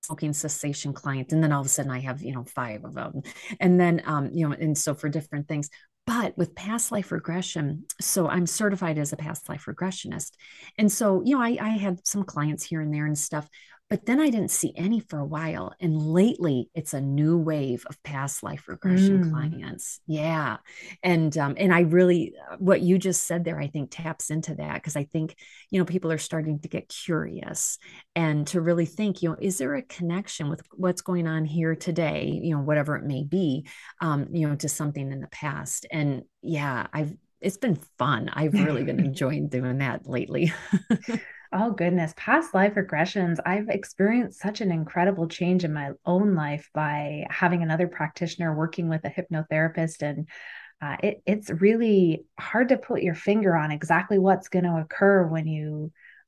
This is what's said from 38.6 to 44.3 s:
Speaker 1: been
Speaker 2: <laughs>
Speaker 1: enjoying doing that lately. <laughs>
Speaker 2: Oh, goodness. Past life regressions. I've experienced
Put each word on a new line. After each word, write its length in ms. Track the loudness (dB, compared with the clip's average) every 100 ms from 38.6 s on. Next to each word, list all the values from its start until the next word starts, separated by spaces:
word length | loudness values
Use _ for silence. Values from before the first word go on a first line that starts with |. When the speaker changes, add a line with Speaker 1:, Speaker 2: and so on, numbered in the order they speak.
| 2 2
Speaker 1:
been 160 | 0 0
Speaker 2:
<laughs> 40 |
Speaker 1:
enjoying 440 | 0 0 0 0 -2
doing 320 | -2 -2 0
that 260 | -2 -4 -4
lately. 460 | -6 -2 0 0 0
<laughs> 640 | -2 -2 2 -2 -2 -6 -6 -20 -6
Speaker 2:
Oh, 200 | 0 0
goodness. 420 | 2 2 2 0 -2
Past 380 | 2 2 4
life 220 | 4 4 2
regressions. 640 | 0 0 0 0 0 0
I've 260 | 0 0 0
experienced 720 | -4 -4 0 2 2 0